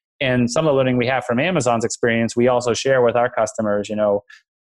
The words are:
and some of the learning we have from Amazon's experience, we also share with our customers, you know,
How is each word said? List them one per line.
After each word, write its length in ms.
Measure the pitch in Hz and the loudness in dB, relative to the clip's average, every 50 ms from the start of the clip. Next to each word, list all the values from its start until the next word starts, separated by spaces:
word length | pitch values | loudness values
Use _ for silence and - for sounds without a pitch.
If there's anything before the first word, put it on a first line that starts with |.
| _ _ _ - | _ _ _ -4
and 300 | 139 127 127 123 120 117 | -2 0 0 0 0 0
some 160 | - 156 160 | 0 0 0
of 60 | 156 139 | 2 2
the 40 | |
learning 200 | 135 131 127 123 | 2 2 2 0
we 100 | 123 117 | 0 0
have 180 | 123 135 123 - | 0 -2 -2 -2
from 140 | - 117 123 | -4 -4 -2
Amazon's 440 | 151 180 185 156 113 123 117 113 117 | -2 -2 0 0 0 0 0 0 -2
experience, 520 | 110 - - - 117 113 113 117 110 - | -4 -4 -2 -2 0 0 0 0 -2 0
we 120 | 120 120 | 2 2
also 280 | 127 123 120 120 120 107 | 2 2 2 0 -2 -2
share 260 | - - 135 135 127 | -2 0 0 2 2
with 140 | 120 117 110 | 2 2 2
our 160 | 120 120 123 - | 2 0 0 0
customers, 560 | 113 110 - - - 110 104 104 104 101 - | -2 -2 -2 -2 -4 -2 -2 -2 -2 -4 -4
you 60 | 107 | -4
know, 280 | 107 107 104 101 101 - _ - - _ _ _ _ | -2 0 0 0 -2 -4 _ -20 -20 _ _ _ _